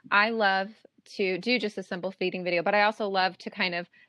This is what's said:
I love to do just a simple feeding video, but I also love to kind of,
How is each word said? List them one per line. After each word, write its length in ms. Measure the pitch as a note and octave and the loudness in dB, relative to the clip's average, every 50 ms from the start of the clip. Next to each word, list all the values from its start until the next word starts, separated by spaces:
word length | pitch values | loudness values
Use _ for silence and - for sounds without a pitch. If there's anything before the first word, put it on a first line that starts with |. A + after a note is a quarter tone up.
| _ - | _ 0
I 200 | - G3+ G#3 A3+ | 2 2 4 2
love 380 | A#3 A3+ G#3 G3 F#3+ F#3+ G3 G#3 A3 - _ - _ _ _ - - | 2 2 2 2 2 2 0 -4 -8 -16 _ -20 _ _ _ -16 -6
to 220 | - G3+ F#3 F#3 F3 | -2 -2 -2 -2 -2
do 200 | F#3 A#3 G3+ G3+ | 0 0 0 0
just 200 | G3+ G#3 - G3 | 0 -4 -6 -8
a 40 | F#3+ | -8
simple 280 | - G3+ F3+ E3 F#3+ | -8 -8 -6 -6 -8
feeding 340 | F#3+ - F#3 F3+ - F#3 F3 | -6 -4 -4 -4 -4 -4 -4
video, 180 | F3+ F3 E3+ E3 | -2 0 0 2
but 120 | G3+ G3+ | 2 4
I 80 | G#3 G#3 | 4 4
also 260 | G#3+ A3 - A3 G3 | 4 2 0 -4 -2
love 300 | G3 F#3+ F#3 F#3+ F3+ - | 0 2 0 0 -2 -4
to 120 | - A3 | -10 -12
kind 240 | - G3+ G3 F#3 F3 | -4 -4 -2 -2 -2
of, 140 | F3 F3+ - _ - - | -4 -6 -8 _ -20 -20